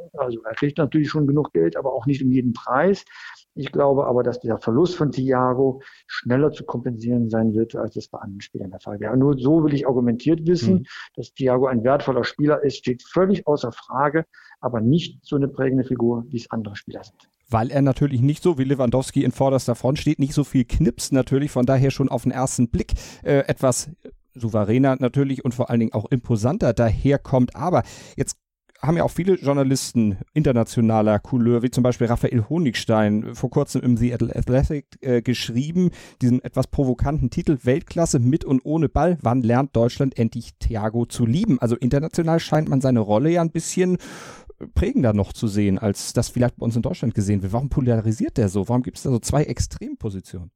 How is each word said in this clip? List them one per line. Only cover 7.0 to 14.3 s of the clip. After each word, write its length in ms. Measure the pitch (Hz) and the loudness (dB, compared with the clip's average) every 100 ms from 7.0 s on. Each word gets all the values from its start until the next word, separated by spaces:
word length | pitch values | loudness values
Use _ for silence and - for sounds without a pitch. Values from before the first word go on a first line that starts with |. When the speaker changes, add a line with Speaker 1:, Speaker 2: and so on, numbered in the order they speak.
| 117 123 117 | -2 0 0
Speaker 1:
sein 240 | 113 113 | 0 0
wird, 220 | 107 113 - | 0 -2 -4
als 180 | 110 | -8
es 140 | - - | -8 -12
bei 100 | - | -12
anderen 220 | - 98 | -14 -14
Spielern 320 | - - 98 | -14 -12 -12
der 80 | - | -12
Fall 180 | - 104 | -12 -8
wäre. 180 | - 131 | -2 2
Nur 220 | 139 139 | 2 2
so 240 | 127 160 | 2 4
will 120 | 156 | 4
ich 120 | 139 139 | 2 0
argumentiert 580 | 127 120 117 147 165 160 | 0 0 0 0 0 2
wissen, 260 | 175 117 | 2 4
Speaker 2:
Mhm. 100 | 185 131 - - | 2 0 -12 -16
Speaker 1:
dass 180 | - 117 | -14 -14
Thiago 320 | - 131 127 131 | -4 0 2 2
ein 180 | 120 | 2
wertvoller 400 | 117 143 139 127 | 2 2 0 -2
Spieler 400 | - - 147 147 | -2 0 0 2
ist, 140 | 143 - | 0 -2
steht 260 | - 123 | -4 -6
völlig 420 | - 170 190 190 - | -4 0 2 0 0
außer 240 | 147 120 | -2 -4
Frage, 540 | - - 123 147 156 160 | -10 -8 -2 0 0 -4